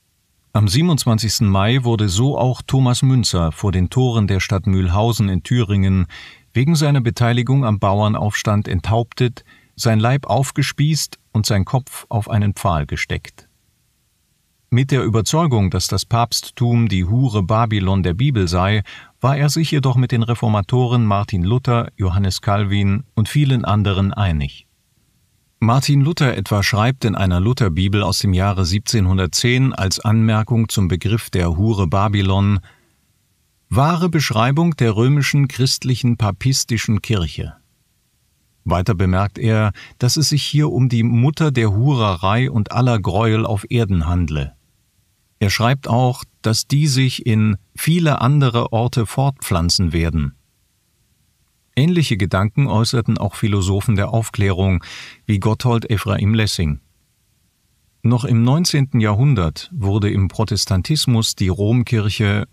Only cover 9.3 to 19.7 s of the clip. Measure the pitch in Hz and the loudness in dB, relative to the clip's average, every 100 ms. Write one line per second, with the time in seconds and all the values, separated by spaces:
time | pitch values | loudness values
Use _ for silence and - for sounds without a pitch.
9.3 | - - - _ - 117 110 113 139 - | -4 -16 -20 _ -4 0 2 2 0 0
10.3 | 120 139 - 139 - 147 156 - - _ | -2 -2 -2 -4 0 0 0 -4 -12 _
11.3 | 113 - 101 90 131 - - - 113 104 | -4 0 0 0 -2 -4 -12 -6 -6 -2
12.3 | 110 101 - 98 80 71 - - 85 - | 0 0 -2 -2 -2 -2 -6 -6 -6 -8
13.3 | - _ _ _ _ _ _ _ _ _ | -20 _ _ _ _ _ _ _ _ _
14.3 | _ _ _ _ 120 135 135 101 110 - | _ _ _ _ 0 2 0 0 0 0
15.3 | 156 170 117 95 92 - 101 - 117 117 | 0 0 2 0 -2 -4 -6 -2 0 0
16.3 | - - - 120 120 113 95 87 120 131 | -4 -10 -4 0 2 2 0 0 0 0
17.3 | 104 87 110 117 107 92 98 90 85 139 | 0 0 0 0 0 0 0 0 0 0
18.3 | 117 90 90 92 107 - - - _ 127 | 0 0 0 0 0 -4 -12 -20 _ -2
19.3 | 143 147 165 165 | 0 0 0 0